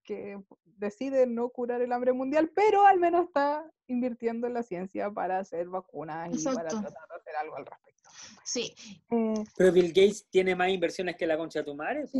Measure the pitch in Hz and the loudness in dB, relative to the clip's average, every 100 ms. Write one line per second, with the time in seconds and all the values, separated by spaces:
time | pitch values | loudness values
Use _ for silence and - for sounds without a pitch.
0 | - 202 202 202 196 _ _ 196 208 202 | -12 -12 -10 -14 -18 _ _ -8 -6 -6
1 | 269 269 247 233 240 247 240 247 247 247 | -2 2 2 0 -4 -4 -4 -2 -2 0
2 | 247 254 262 302 320 - 427 403 403 381 | 0 0 2 2 2 4 4 8 8 8
3 | 339 339 349 285 285 302 320 _ - 247 | 4 4 2 2 0 -2 -6 _ -6 -2
4 | 254 233 226 233 240 240 233 175 185 208 | -2 -2 -4 -4 -4 -4 -6 -6 -6 -6
5 | 202 208 180 185 196 165 180 185 - 143 | -6 -4 -2 -2 -4 -6 -6 -6 -10 -12
6 | 160 156 170 233 311 262 214 226 202 - | -10 -8 -6 -4 -2 -4 -4 -6 -6 -12
7 | - 170 - 156 156 139 135 - _ _ | -18 -18 -10 -8 -8 -10 -14 -18 _ _
8 | _ - - - - 247 220 - 233 196 | _ -20 -20 -16 -8 -6 -6 -10 -20 -18
9 | - 233 220 220 214 - 185 175 175 160 | -4 -2 0 -2 -6 4 4 6 4 4
10 | 196 196 - 185 185 180 185 190 170 165 | 4 2 -2 0 2 0 0 0 -2 -4
11 | 180 160 170 156 160 156 147 143 160 277 | -6 -4 -2 -2 -2 -6 -6 -8 -6 -6
12 | 285 | -4